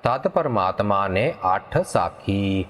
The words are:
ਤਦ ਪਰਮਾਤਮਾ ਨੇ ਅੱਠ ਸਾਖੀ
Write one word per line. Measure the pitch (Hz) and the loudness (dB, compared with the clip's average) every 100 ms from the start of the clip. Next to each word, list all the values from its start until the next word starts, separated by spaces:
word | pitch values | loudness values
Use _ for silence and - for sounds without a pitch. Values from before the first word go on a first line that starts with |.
ਤਦ | 123 135 185 | 0 0 0
ਪਰਮਾਤਮਾ | 185 151 110 92 - 104 98 98 | 0 0 2 0 0 0 2 2
ਨੇ | 92 135 - 92 95 | 2 0 0 0 0
ਅੱਠ | - 156 | 0 -2
ਸਾਖੀ | 190 - 85 - - 101 98 95 90 | 0 0 0 -4 -4 -2 0 0 -2